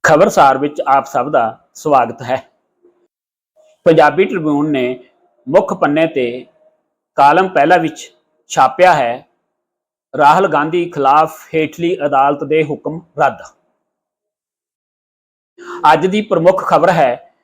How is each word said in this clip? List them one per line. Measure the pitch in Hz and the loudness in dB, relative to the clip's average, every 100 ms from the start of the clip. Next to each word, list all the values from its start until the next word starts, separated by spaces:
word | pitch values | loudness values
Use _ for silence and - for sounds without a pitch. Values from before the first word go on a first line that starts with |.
ਖਬਰਸਾਰ | - 151 208 - 143 131 | 2 2 2 4 2 2
ਵਿੱਚ | 147 147 - | -4 -6 0
ਆਪ | 135 135 | 0 0
ਸਭ | 139 127 | -6 -2
ਦਾ | 151 113 113 _ | -2 -2 -6 _
ਸਵਾਗਤ | - 156 139 120 - | -10 -2 0 0 -6
ਹੈ। | 120 127 - _ _ _ _ _ _ _ _ _ _ _ _ _ 180 | -8 -8 -8 _ _ _ _ _ _ _ _ _ _ _ _ _ 2
ਪੰਜਾਬੀ | 160 147 143 | 4 4 2
ਟ੍ਰਿਬਿਊਨ | 208 202 156 143 156 | -2 -2 -4 -2 -2
ਨੇ | 139 123 127 - _ _ _ - | -2 -4 -8 -14 _ _ _ 0
ਮੁੱਖ | 170 - | 0 0
ਪੰਨੇ | 185 156 147 160 | -4 -2 -2 -2
ਤੇ | 143 123 123 123 _ _ _ _ _ _ - | -2 -6 -8 -16 _ _ _ _ _ _ 0
ਕਾਲਮ | 139 160 185 | 2 2 0
ਪਹਿਲਾ | 165 147 175 | 0 2 2
ਵਿੱਚ | 160 - - _ _ _ _ | 0 -8 -20 _ _ _ _
ਛਾਪਿਆ | - 135 - 180 | 0 0 4 2
ਹੈ, | 156 120 123 _ _ _ _ _ _ _ _ _ | 4 0 -4 _ _ _ _ _ _ _ _ _
ਰਾਹੁਲ | 131 143 160 190 | 2 4 4 2
ਗਾਂਧੀ | 143 151 175 175 | -2 -2 -4 -6
ਖਿਲਾਫ | 147 135 147 156 - - | -2 0 2 0 -6 -8
ਹੇਠਲੀ | 160 151 - 170 180 143 | -6 -6 -4 -6 -4 -2
ਅਦਾਲਤ | 139 139 147 | 0 0 -2
ਦੇ | 143 151 | -2 -2
ਹੁਕਮ | 151 143 156 165 _ - | -2 -6 -10 -12 _ -4
ਰੱਦ। | 139 113 - _ _ _ _ _ _ _ _ _ _ _ _ _ _ _ _ _ _ _ _ _ - - 151 | -4 -4 -20 _ _ _ _ _ _ _ _ _ _ _ _ _ _ _ _ _ _ _ _ _ -18 0 2
ਅੱਜ | 156 185 | 4 2
ਦੀ | 208 | -2
ਪ੍ਰਮੁੱਖ | 208 180 165 190 - | -2 2 2 0 0
ਖਬਰ | 165 170 | 0 2
ਹੈ | 165 135 123 - _ | 2 0 -2 -12 _